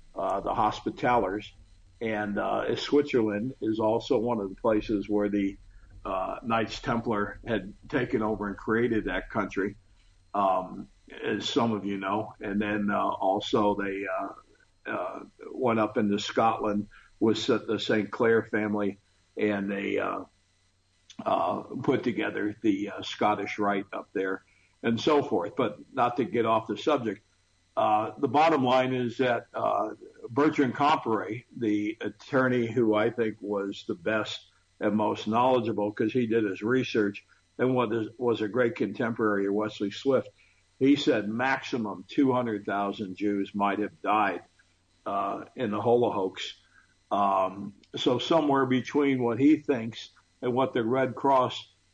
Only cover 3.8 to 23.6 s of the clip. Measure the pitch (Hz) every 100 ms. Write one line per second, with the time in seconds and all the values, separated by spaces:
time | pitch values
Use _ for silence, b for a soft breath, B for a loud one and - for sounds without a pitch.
3.8 | 110 113 - 127 117 117 98 95 113 107
4.8 | - 104 98 104 104 101 98 101 - b
5.8 | b b - 95 95 - 113 113 110 -
6.8 | - 117 117 104 101 - - 110 92 -
7.8 | - 143 123 117 107 104 101 95 - 113
8.8 | 120 110 95 92 - - 98 - 101 101
9.8 | - _ _ _ _ 104 98 92 90 98
10.8 | 98 _ - - 123 107 - 143 117 104
11.8 | 95 98 95 110 107 - 110 101 104 104
12.8 | 101 98 101 - 98 101 - 120 104 101
13.8 | 101 98 98 92 98 - - _ _ _
14.8 | - 110 - - - - - - 127 113
15.8 | 110 120 104 101 - - 113 104 107 104
16.8 | 104 b b b 110 107 - 110 - 104
17.8 | - 110 98 - 117 113 107 110 107 104
18.8 | 101 98 _ _ _ - 107 101 98 98
19.8 | 98 98 95 95 95 _ _ _ _ _
20.8 | _ _ - - - 90 85 101 - -
21.8 | 127 123 127 101 107 104 104 104 110 98
22.8 | 101 95 92 - 113 104 98 -